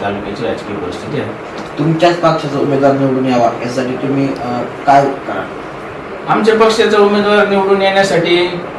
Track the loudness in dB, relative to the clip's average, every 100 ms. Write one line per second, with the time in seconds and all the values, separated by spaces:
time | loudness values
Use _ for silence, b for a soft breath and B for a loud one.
0 | -6 -6 -8 -6 -6 -6 -8 -8 -8 -8
1 | -6 -6 -6 -10 -12 -12 -10 -2 0 2
2 | 2 4 2 0 -2 -2 0 2 2 2
3 | 2 0 0 2 2 0 -4 -4 -4 -4
4 | -2 0 -2 -2 -6 -6 -6 -2 4 4
5 | 4 -2 -6 -8 -8 -10 -12 -12 -12 -14
6 | -12 -8 -2 2 4 4 4 4 4 4
7 | 4 4 4 2 4 2 2 2 4 2
8 | 2 2 2 2 2 -4 -8